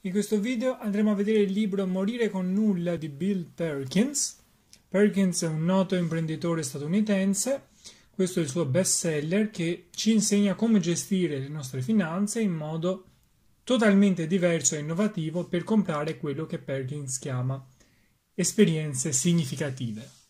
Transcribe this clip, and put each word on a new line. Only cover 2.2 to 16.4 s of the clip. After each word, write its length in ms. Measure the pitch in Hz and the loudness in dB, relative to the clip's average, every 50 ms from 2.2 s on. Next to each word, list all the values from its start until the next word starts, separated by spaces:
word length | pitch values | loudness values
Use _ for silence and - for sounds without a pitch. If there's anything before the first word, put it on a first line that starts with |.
| 233 208 | -2 -2
con 240 | - 190 185 180 185 | -2 -2 -2 0 0
nulla 440 | 202 220 214 196 175 170 175 175 | 2 2 2 2 0 0 -2 -2
di 120 | 165 151 156 | -4 -4 -8
Bill 440 | 139 139 170 196 202 190 170 - - | -8 -4 -2 -2 -2 -2 -4 -8 -8
Perkins. 880 | - 170 165 147 139 139 131 - 185 226 285 294 - - - - - _ _ _ _ _ _ - - _ _ | -6 -4 -4 -2 -4 -6 -2 2 2 2 2 0 -4 -4 -4 -6 -12 _ _ _ _ _ _ -20 -20 _ _
Perkins 560 | - 185 208 208 - 196 196 185 170 - - | 2 4 4 4 4 2 0 2 0 0 -2
è 20 | |
un 180 | 165 156 156 160 | -2 -2 0 0
noto 300 | 170 190 190 190 185 196 | 2 2 2 2 2 0
imprenditore 680 | 180 175 165 160 165 160 156 160 151 143 170 170 160 156 | 0 0 0 -2 -2 -2 -2 -4 -4 -2 -2 -2 -2 -2
statunitense, 1040 | 135 - 165 139 151 175 208 214 214 202 190 190 196 196 - - 254 277 277 - _ _ _ _ - - _ _ _ | -6 -6 -6 -4 0 0 0 2 2 2 2 2 2 0 0 0 -2 -2 -2 -4 _ _ _ _ -20 -20 _ _ _
questo 300 | _ - 190 180 - - | _ -2 0 0 2 -2
è 20 | 165 | -2
il 60 | 139 | -2
suo 180 | 131 175 165 | 0 -2 0
best 320 | 135 131 175 190 185 - - | 2 2 2 2 2 0 0
seller 520 | - 175 156 151 147 160 175 202 214 208 | 0 0 -2 -2 -2 0 0 0 0 0
che 360 | - - 170 165 170 - - _ | -2 -4 -2 -2 -2 -4 -8 _
ci 200 | - - - 214 | -10 -2 0 2
insegna 460 | 226 214 208 - 202 202 202 202 185 | 4 4 4 4 2 4 4 2 2
come 240 | - 220 233 226 202 | 0 2 4 4 4
gestire 580 | 165 170 170 - - - 202 185 180 160 147 135 | 4 2 0 -2 -2 -2 0 0 2 0 0 -2
le 80 | 135 | -6
nostre 360 | 139 147 156 139 131 - 131 127 | -6 -8 -10 -10 -8 -6 -6 -2
finanze 580 | - 220 214 185 156 165 185 208 202 - 233 | 0 2 2 2 0 0 -2 -2 -2 0 0
in 100 | 226 202 | 0 0
modo 540 | 170 160 151 151 160 165 160 180 190 - - _ _ _ _ _ _ _ _ _ _ _ _ | 0 -2 -4 -6 -6 -2 -2 -2 -2 -4 -8 _ _ _ _ _ _ _ _ _ _ _ _
totalmente 640 | - 247 247 226 220 196 196 202 202 185 170 165 | 0 2 4 4 6 6 6 6 4 4 2 0
diverso 480 | 156 180 196 170 175 170 160 - - - | 0 0 2 4 4 2 2 2 0 -2
e 60 | 151 | 0
innovativo 640 | 147 151 165 165 214 208 - - 160 156 156 180 170 | -4 -4 -2 0 0 0 0 -2 -4 -4 -4 -4 -6
per 180 | - - 175 170 | -2 -4 -4 0
comprare 540 | - 220 220 202 - 160 147 147 156 156 | 2 2 2 2 2 0 -2 -2 -4 -6
quello 300 | - - 151 139 147 | -6 -6 -6 -4 -4